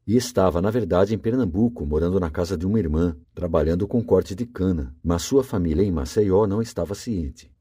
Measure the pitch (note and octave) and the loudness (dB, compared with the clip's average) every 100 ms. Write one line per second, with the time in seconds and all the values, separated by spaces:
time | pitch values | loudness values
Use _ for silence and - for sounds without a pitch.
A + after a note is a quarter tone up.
0 | - A#2+ B2 - F#2 E2 G2+ A#2+ F#2 F2 | 0 0 0 2 2 2 0 0 0 2
1 | G2+ G#2+ A2+ C3 G2+ E2+ A#2 - D2 D2+ | 2 0 -2 -2 0 0 0 0 -4 0
2 | E2+ F#2+ F2 D#2 F2 F2+ F#2 A2 E2+ D2+ | 0 0 -2 -2 -4 -2 0 0 0 0
3 | F2 D#2 _ - F2 E2 D2+ F2 G2+ B2 | 0 -2 _ -8 -2 0 2 0 0 -2
4 | - F#2 F2 F#2+ A#2+ - F#2 E2+ C2 - | 2 2 2 -4 -8 -2 0 0 -4 -6
5 | E2 E2+ - C3+ B2+ G#2 E2+ D2+ G2+ D#2+ | -2 -2 2 0 2 -2 0 2 2 0
6 | C2+ A2 G#2 F#2+ G#2+ G2+ A2+ - E2+ G2+ | -2 0 2 4 2 0 -4 -6 -6 -6
7 | - G2 D2 - - _ | -6 -4 -6 -10 -20 _